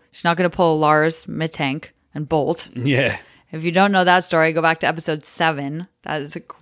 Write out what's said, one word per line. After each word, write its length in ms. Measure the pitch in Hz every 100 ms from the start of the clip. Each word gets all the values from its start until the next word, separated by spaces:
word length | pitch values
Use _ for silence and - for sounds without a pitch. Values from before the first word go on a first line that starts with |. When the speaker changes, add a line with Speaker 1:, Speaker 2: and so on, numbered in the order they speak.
| _
Speaker 1:
She's 140 | -
not 120 | 170 170
gonna 140 | 180
pull 280 | 180 170 156
Lars 460 | 151 151 160 160 -
Mittank 640 | - 160 - 139 147 - _ _
and 140 | 147 147
bolt. 400 | 160 139 170 -
Speaker 2:
Yeah. 440 | 120 127 135 123 - - _ _
Speaker 1:
If 100 | 156
you 80 | 170
don't 200 | 175 202
know 120 | 196
that 200 | 180 180
story, 280 | - 165 160
go 80 | 160
back 180 | 160 160
to 60 | 147
episode 380 | 160 160 156
seven. 640 | - - 165 143 139 156 180 _
That 200 | - 151
is 140 | 147 -
a 40 | - -